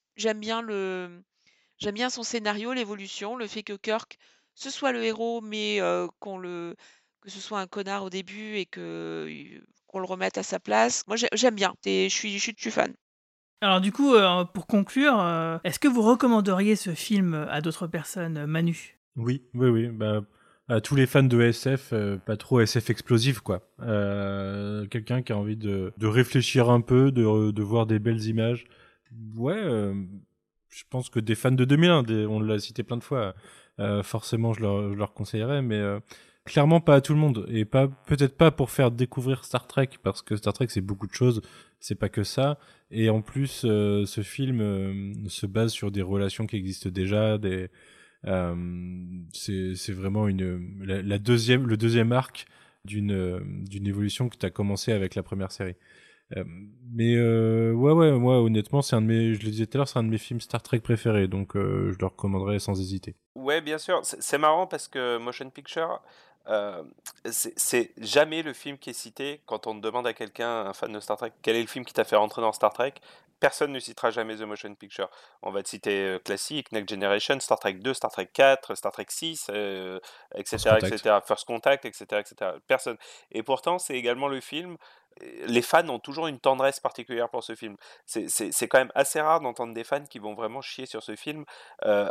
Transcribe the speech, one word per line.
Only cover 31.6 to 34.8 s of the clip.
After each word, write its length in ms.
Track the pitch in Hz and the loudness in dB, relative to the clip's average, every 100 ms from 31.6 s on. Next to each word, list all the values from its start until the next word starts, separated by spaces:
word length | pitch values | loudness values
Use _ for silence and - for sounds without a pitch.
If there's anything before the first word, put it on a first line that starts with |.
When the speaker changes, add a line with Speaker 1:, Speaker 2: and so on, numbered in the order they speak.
Speaker 3:
deux 140 | 127 143 | 4 6
mille 140 | 170 | 6
un, 120 | 170 | 6
des, 220 | 117 110 107 | 4 0 0
on 160 | 110 | 0
l'a 180 | 107 107 | 0 -2
cité 240 | - 110 | -4 -8
plein 140 | 107 120 | -8 -8
de 60 | |
fois, 300 | - 135 104 92 - - _ - | -4 -4 -4 -8 -18 -20 _ -6
euh, 240 | 104 101 | -2 -2
forcément 480 | 95 110 - 113 113 | -2 -6 -4 -2 0
je 80 | 107 | 0
leur, 300 | 107 101 | 0 0